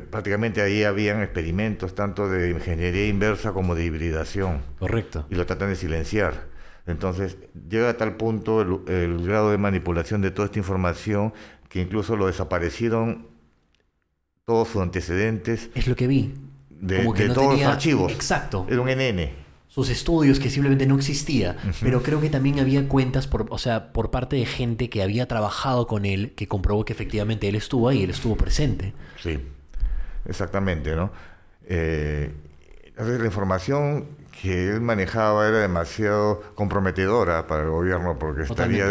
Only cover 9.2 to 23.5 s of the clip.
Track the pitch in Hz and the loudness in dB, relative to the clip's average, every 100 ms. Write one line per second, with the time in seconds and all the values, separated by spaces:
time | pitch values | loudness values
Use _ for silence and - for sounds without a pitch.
9.2 | 87 107 107 104 101 95 90 85 85 107 | 0 2 4 4 2 0 0 -2 0 0
10.2 | 95 92 101 110 92 95 90 82 - 101 | 0 0 -2 -2 -2 0 0 0 -2 0
11.2 | 107 - - - - 92 90 107 101 107 | 0 -4 -16 -20 -8 -4 -2 -2 0 2
12.2 | 95 90 95 90 85 - 117 113 113 - | 2 0 -2 -2 -2 -2 0 0 0 -4
13.2 | - - _ _ _ _ _ _ _ _ | -12 -20 _ _ _ _ _ _ _ _
14.2 | _ _ - 113 113 104 87 90 - 90 | _ _ 0 2 2 0 0 -2 -2 0
15.2 | 110 110 117 113 - - - 123 127 139 | 0 -2 -2 -4 -4 -2 0 2 2 2
16.2 | 104 - - - - 76 92 95 117 95 | 0 -4 -14 -20 -20 -8 -2 2 2 2
17.2 | 104 123 139 139 135 117 160 127 90 - | 2 4 4 6 4 2 4 4 2 0
18.2 | - 170 - 98 95 123 127 131 131 95 | -2 -2 -2 -4 0 0 0 0 0 0
19.2 | 76 69 - - _ - 127 120 - 165 | -2 -6 -16 -20 _ -4 -2 0 2 6
20.2 | 143 135 135 139 139 135 135 139 139 139 | 6 6 4 2 4 4 6 4 2 -2
21.2 | - 131 90 87 101 - 120 127 123 156 | 0 0 0 -2 -4 0 2 2 2 0
22.2 | 151 147 135 143 135 139 135 139 127 131 | 2 2 2 2 2 2 4 2 2 0
23.2 | 131 - 110 | 0 -2 -2